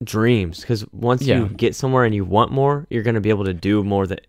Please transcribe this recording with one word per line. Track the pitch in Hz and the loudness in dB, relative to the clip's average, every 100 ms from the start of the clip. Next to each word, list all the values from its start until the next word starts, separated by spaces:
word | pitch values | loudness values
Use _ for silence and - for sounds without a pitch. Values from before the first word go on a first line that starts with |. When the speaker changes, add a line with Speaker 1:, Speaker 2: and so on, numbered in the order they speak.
Speaker 1:
dreams. | 110 110 113 120 87 82 | -6 0 2 2 0 -6
'Cause | - 113 104 | -6 -6 -6
once | - 117 127 | -4 0 0
Speaker 2:
Yeah. | 135 123 | 2 2
Speaker 1:
you | 107 | 0
get | 95 117 | 0 -2
somewhere | - 131 131 | 0 0 2
and | 120 | 2
you | 104 | 0
want | 90 101 117 | 0 2 2
more, | 135 139 143 156 | 2 0 -2 -4
you're | 117 | -4
gonna | 107 113 | 0 0
be | 107 | 2
able | 104 | 0
to | 98 | 0
do | 90 98 107 | -2 0 2
more | 101 101 95 | 2 0 -2
that, | 95 | -6